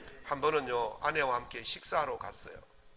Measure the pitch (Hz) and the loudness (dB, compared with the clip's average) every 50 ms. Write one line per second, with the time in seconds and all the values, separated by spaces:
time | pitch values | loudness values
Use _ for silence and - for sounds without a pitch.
0 | - - - - - - 143 139 139 151 156 147 131 123 123 120 117 107 107 - | -14 -16 -16 -12 -4 -4 0 2 4 4 4 4 4 2 2 2 2 0 0 0
1 | - 147 156 156 143 131 123 120 120 - - 120 113 - - - - - 190 165 | 0 2 2 4 4 4 2 2 0 -4 -8 -8 -6 -6 -6 -6 -4 0 0 2
2 | 147 131 120 113 - 101 - - - - - - - - - - - - - | 2 2 -2 -4 -6 -8 -10 -12 -14 -14 -14 -16 -18 -20 -20 -20 -20 -20 -16